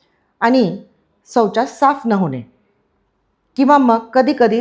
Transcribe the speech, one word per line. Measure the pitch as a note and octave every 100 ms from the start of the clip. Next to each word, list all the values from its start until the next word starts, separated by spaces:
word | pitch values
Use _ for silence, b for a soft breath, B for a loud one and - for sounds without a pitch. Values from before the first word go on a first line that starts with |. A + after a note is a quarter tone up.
| _ _ _ -
आणि | A#3 C4 F#3+ F3+ - _ _ _ -
शौचास | B3+ G#3 A3 C4 -
साफ | C#4+ C#4+ A#3
न |
होणे | G3 E3+ B2+ A2+ _ _ _ _ _ _ _ _ _ _ -
किंवा | C4+ C#4+
मग | B3 A3+ A3
कधीकधी | B3+ B3+ - A#3 A3+